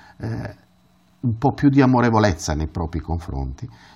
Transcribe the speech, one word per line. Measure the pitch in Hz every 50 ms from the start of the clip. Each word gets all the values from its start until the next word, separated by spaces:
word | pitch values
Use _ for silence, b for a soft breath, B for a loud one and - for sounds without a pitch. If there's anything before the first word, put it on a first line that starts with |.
| B B B
Eh, | B - 110 113 120 117 - 110 _ _ _ _ _ _ _ _ _ _ _ _ -
un | - 120 110 113
po' | - 135
più | - - - 143
di | 135 139
amorevolezza | 135 127 127 123 120 120 113 110 107 104 80 - - - 76
nei | 73 78 78
propri | - 87 85 78 - 80
confronti, | 78 80 80 80 - - 67 69 69 65 65 - - - B B B B B